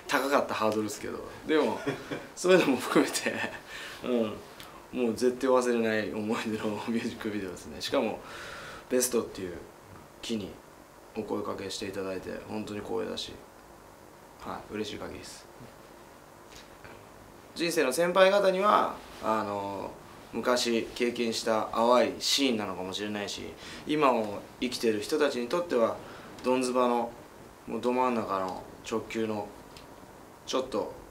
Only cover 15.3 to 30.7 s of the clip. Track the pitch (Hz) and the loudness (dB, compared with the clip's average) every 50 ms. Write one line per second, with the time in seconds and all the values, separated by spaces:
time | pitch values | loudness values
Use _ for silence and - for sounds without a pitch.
15.3 | - - - - - - - - - - - - - - - - - - - - | -14 -16 -18 -18 -20 -18 -18 -18 -18 -20 -20 -20 -20 -20 -20 -20 -20 -20 -20 -20
16.3 | - - - - - - - - - - - - - - - - - - - - | -20 -20 -20 -20 -20 -20 -18 -20 -20 -18 -18 -18 -18 -18 -20 -20 -20 -20 -20 -20
17.3 | - - - - - - 170 170 165 165 139 127 123 165 170 175 180 190 190 190 | -20 -20 -20 -12 -6 -2 -2 2 2 4 4 4 4 4 4 4 8 8 8 8
18.3 | 202 202 190 190 185 185 196 214 - - - - - - - - - - - 107 | 8 8 6 6 4 6 6 6 6 6 6 2 -2 -6 -12 -14 -12 -4 0 2
19.3 | 110 110 104 101 101 101 98 101 98 95 101 104 - - - - - - - - | 2 2 2 0 -2 -2 -2 -4 -4 -6 -6 -8 -8 -12 -16 -18 -18 -18 -14 -8
20.3 | - 117 110 131 123 123 - 120 117 113 110 - - - 123 120 117 117 120 113 | -6 -2 2 2 2 2 2 2 2 0 0 -2 -2 -2 0 0 0 0 -2 -2
21.3 | 110 - - 117 110 110 - - - 110 117 120 123 120 113 95 - - - - | -2 -2 0 0 0 0 0 0 2 4 6 8 8 8 6 4 2 -2 0 2
22.3 | - 139 139 131 117 107 104 95 92 87 92 95 92 98 104 104 104 101 101 95 | 4 4 4 4 2 2 -2 -4 -4 -4 -6 -6 -4 -4 -4 -4 -4 -4 -4 -6
23.3 | - 101 95 90 - - - - - - - - 151 151 147 131 120 113 107 104 | -6 -8 -10 -10 -12 -14 -14 -14 -14 -8 -4 -2 2 4 6 6 6 4 2 -2
24.3 | 101 95 - - - - 127 120 - - 120 113 107 104 - - 156 147 151 135 | -4 -8 -10 -12 -6 -4 -4 -4 -2 2 2 2 2 2 0 0 2 2 2 2
25.3 | 113 123 120 123 175 175 170 - - 120 113 104 98 - - - - - - - | 2 0 -2 -2 -2 -2 0 0 2 2 4 2 2 -4 -10 -14 -14 -16 -16 -16
26.3 | - - - 127 127 131 127 127 123 127 123 123 120 117 - - - - - - | -14 -4 0 2 2 4 2 2 4 4 4 4 4 2 0 -2 -6 -12 -16 -18
27.3 | - - - - - - - 120 117 113 107 123 123 127 127 127 120 113 101 95 | -20 -20 -20 -20 -20 -16 -10 -8 -6 -2 0 2 4 4 4 2 2 0 0 0
28.3 | 98 95 95 92 87 - - - - - - - 117 110 104 - - 113 113 107 | 0 0 0 -2 -4 -6 -10 -12 -16 -14 -8 -4 -4 -4 -4 -4 -4 -2 -2 -2
29.3 | 107 104 104 - - - - - - - - - - - - - - - - - | -2 -4 -6 -8 -12 -16 -18 -18 -18 -18 -18 -18 -20 -20 -20 -20 -20 -20 -20 -20
30.3 | - - - - - 131 131 - | -20 -14 -8 -4 -2 -2 -2 -2